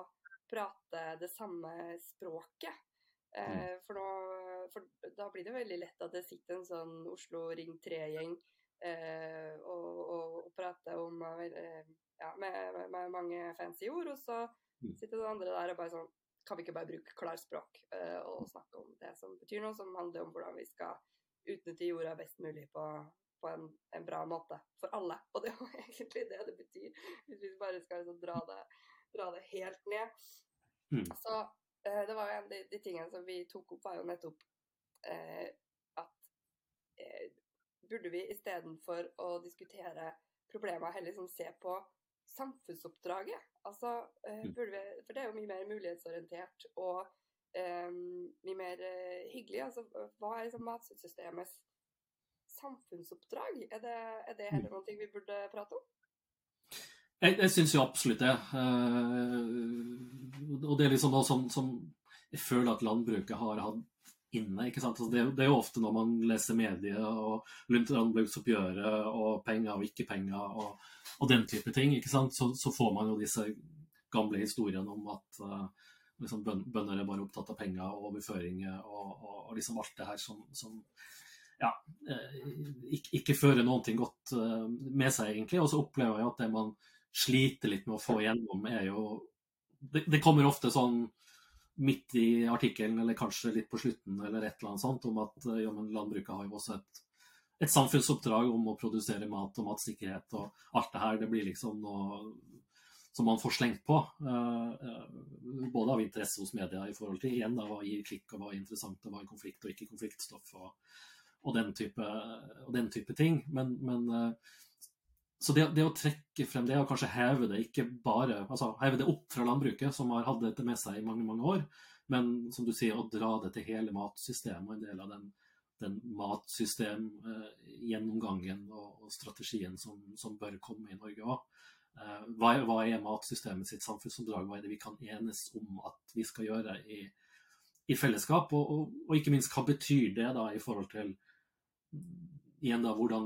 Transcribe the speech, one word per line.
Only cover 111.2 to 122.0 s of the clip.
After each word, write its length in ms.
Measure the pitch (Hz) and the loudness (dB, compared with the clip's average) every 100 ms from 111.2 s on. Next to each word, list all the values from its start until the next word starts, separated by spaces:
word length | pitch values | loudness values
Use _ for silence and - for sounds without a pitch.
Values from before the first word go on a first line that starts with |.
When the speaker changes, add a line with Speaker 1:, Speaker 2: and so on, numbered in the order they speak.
| _ _ - | _ _ -2
Speaker 2:
og 80 | 117 | 0
den 160 | 104 | 0
type, 300 | - 104 - 107 110 110 113 - - - | -2 -6 -4 -4 -4 -6 -12 -16 -16 -4
og 60 | 120 | -2
den 160 | 110 | -2
type 240 | 113 - - | -4 -6 2
ting. 300 | 156 160 147 139 | 4 4 0 -2
Men, 220 | 131 120 | -2 -2
men, 300 | 131 120 120 117 | -2 0 0 2
eh, 360 | 117 117 - - - _ - _ _ _ _ _ | 0 -2 -12 -20 -20 _ -20 _ _ _ _ _
så 140 | - 147 | 4 6
det, 140 | 156 | 8
det 140 | 151 156 | 6 4
å 60 | - | 4
trekke 480 | 151 147 - - 123 | 2 0 -4 -2 0
frem 140 | 131 120 | 2 4
det, 80 | 139 | 4
og 140 | 156 | 4
kanskje 180 | 131 - | 2 2
heve 340 | 117 123 139 113 | 4 6 6 4
det, 140 | 101 113 | 2 0
ikke 160 | - 120 123 | 0 0 0
bare, 380 | 120 110 127 101 | 4 4 4 2
altså 300 | 98 127 117 - | -2 -2 -2 4
heve 160 | 135 127 | 4 6
det 60 | 139 | 4
opp 220 | 151 - | 2 -2
fra 140 | 123 120 | 2 4
landbruket, 460 | 135 135 104 139 139 | 4 4 2 0 2
som 140 | 123 | 2
har 140 | 117 117 | 2 2
hatt 140 | - | 2
dette 220 | 113 - 120 | 2 0 0
med 80 | 117 | 0
seg 180 | 104 104 | -2 -2
i 40 | 110 | -2
mange, 180 | 113 | 0
mange 220 | 110 113 143 | 0 2 4
år, 140 | 190 147 - - - | 2 0 -8 -20 -20